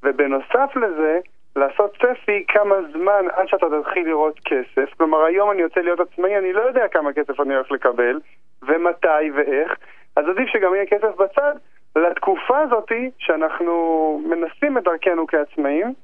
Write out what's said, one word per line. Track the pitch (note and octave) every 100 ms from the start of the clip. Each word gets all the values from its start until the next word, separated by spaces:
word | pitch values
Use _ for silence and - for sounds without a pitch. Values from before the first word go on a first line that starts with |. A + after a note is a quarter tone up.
ובנוסף | C#3+ C3+ C#3+ C3+ C3+ - C#4 C4+
לזה, | A3+ D#3+ D#3 E3 F3+ - - -
לעשות | C#3 - G3+ G3+
צפי | B3 B3 - G#3 F#3
כמה | G#3 G3+ G3 E3
זמן | D#3 F#3 G3+ F3+ F3
עד | F#3
שאתה | F#3+ E3+ D3+
תתחיל | D3 - E3
לראות | D#3 D#3 D3+
כסף. | - C#3 B2 - C#3 -
כלומר, | D#3+ D#3
היום | D#3+ F3+ G#3
אני | G3
יוצא | E3 F#3
להיות | E3+ F3
עצמאי, | F3 - F#3 G3+
אני | F#3+
לא | F#3
יודע | A#3+ B3+ G#3+
כמה | F3+ D3+
כסף | C#3+ D3 C3+
אני | C#3+
הולך | C3+ B2+
לקבל, | C3+ C3 A#2+ A#2+ C#3 - - - -
ומתי | C3 D#3+ F3 E3+ E3+ D3+ D#3 C#3
ואיך, | D3 C#3 E3 - - - - -
אז | D3+
עדיף | F#3+ B3+
שגם | A3+ F#3
יהיה | F#3+ G3+
כסף | G#3 A3 G#3
בצד | G3 A#3 C#4+ D4 - - - D3+
לתקופה | E3+ F3 - F#3+ - C4+
הזאת | D4+ A#3 G#3+ A3+ B3+ -
שאנחנו | - D#3+ D#3+ - E3+ E3+ E3 D#3+ D#3 D3+
מנסים | D#3 E3+ E3 - D4 C4
את |
דרכנו | F#3 E3 F#3+ E3+ D#3+
כעצמאים | D#3+ D3 - C#3+ D3 A3 C4